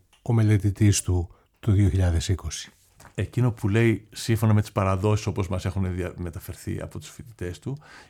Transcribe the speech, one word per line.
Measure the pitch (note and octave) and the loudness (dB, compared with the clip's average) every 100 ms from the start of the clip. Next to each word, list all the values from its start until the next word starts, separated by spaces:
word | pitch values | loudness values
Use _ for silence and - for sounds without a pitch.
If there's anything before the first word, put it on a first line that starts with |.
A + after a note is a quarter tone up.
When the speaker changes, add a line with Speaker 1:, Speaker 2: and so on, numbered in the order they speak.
| _ _ | _ _
Speaker 1:
ο | - | -2
μελετητής | A2+ G#2+ G#2+ G#2 F#2+ G#2 G2 | 2 4 4 2 2 2 2
του | - F2+ F2 - _ _ | 2 -2 -2 -10 _ _
το | - | 0
δύο | G2+ G2 | 4 4
χιλιάδες | F#2 F2+ E2 - | 4 2 2 0
είκοσι; | F2+ D#2 - - _ _ _ - - | -2 -4 -10 -14 _ _ _ -14 -6
Speaker 2:
Εκείνο | F#2+ - B2 | -4 0 0
που | A2+ G#2 | 0 0
λέει, | G#2+ A#2 A2 - | 2 4 2 -4
σύμφωνα | - - A2 A2 | -10 -2 0 4
με | G#2+ | 2
τις | G#2 | 2
παραδόσεις | - F#2+ F#2+ G#2 G#2+ - | 0 0 2 2 0 -2
όπως | A2 F2+ | -4 -4
μας | F#2+ F#2+ | -4 -4
έχουν | F#2+ F#2 F2+ | -4 -4 -4
δια-, | F2 - | -6 -8
μεταφερθεί | F2 - - - - F#2+ | -10 -10 -14 -14 -8 -8
από | E2+ - | -8 -12
τους | D#2 | -16
φοιτητές | - - - F2+ F2+ | -18 -20 -12 -10 -10
του, | - C#3+ - - - | -10 -12 -14 -20 -10